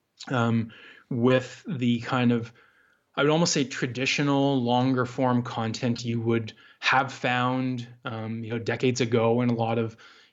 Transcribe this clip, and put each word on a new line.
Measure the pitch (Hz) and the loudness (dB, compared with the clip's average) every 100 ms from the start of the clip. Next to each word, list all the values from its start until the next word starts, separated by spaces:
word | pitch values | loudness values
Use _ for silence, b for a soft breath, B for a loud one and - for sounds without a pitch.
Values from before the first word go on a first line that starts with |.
| _ _ - | _ _ -4
um, | 131 117 113 113 B B B B | 0 2 0 -2 B B B B
with | 127 120 127 127 - - | 0 4 2 0 -10 -10
the | 147 123 120 | -4 0 0
kind | 117 131 123 | -2 0 2
of, | 120 110 b b b b b b - | 2 -2 b b b b b b 0
I | |
would | 143 | 2
almost | 156 170 | 4 2
say, | 151 | 0
traditional, | 135 - 139 117 131 - 143 139 139 139 | -2 -4 -6 -2 -2 0 2 2 2 2
longer | 120 123 131 127 123 | 2 2 2 2 -2
form | - 127 123 | 0 2 2
content | 120 - 113 113 127 117 | 0 -4 -4 -2 -2 -2
you | 120 117 | -4 -2
would | 113 117 110 B B B | 0 0 -2 B B B
have | - 131 135 | 0 0 0
found, | - 131 123 123 127 127 127 120 - | -2 -2 0 0 0 -2 -4 -8 -12
um, | 135 113 110 113 | -10 -8 -8 -8
you | 113 | -6
know, | 117 | -6
decades | 107 117 131 123 | -4 0 0 2
ago | 123 117 113 117 | 2 2 4 2
in | 123 | 2
a | |
lot | 117 113 117 | 0 0 0
of, | 113 - B B B | -2 -6 B B B